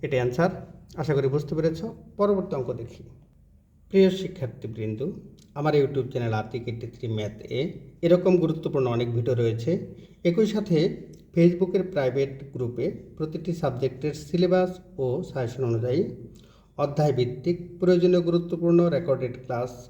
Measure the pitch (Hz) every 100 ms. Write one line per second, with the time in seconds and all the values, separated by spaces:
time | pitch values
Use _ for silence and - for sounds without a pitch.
0 | 143 135 123 123 175 - - - - -
1 | 151 143 135 143 147 160 160 160 226 -
2 | - - 202 196 180 147 123 120 117 -
3 | - - _ _ _ _ _ _ _ 196
4 | 190 185 190 - 123 - 113 110 110 107
5 | 147 - - - - - 151 147 135 139
6 | 123 131 120 110 107 123 113 117 117 -
7 | 117 110 104 - - 120 160 - - -
8 | 170 175 185 180 165 156 160 139 123 117
9 | 120 117 113 120 117 110 117 190 - -
10 | - - 175 170 214 214 202 165 180 -
11 | - - - - 170 175 180 196 180 151
12 | 131 131 139 - - 135 120 113 147 226
13 | - - 156 170 - 165 147 120 131 -
14 | 151 147 - 175 175 185 185 185 - -
15 | 131 131 185 147 120 131 123 113 123 139
16 | 240 - - - - - _ - 143 147
17 | 151 123 120 - - 175 - - 180 180
18 | 180 180 170 170 170 165 170 170 175 143
19 | - 127 127 - - 120 127 - -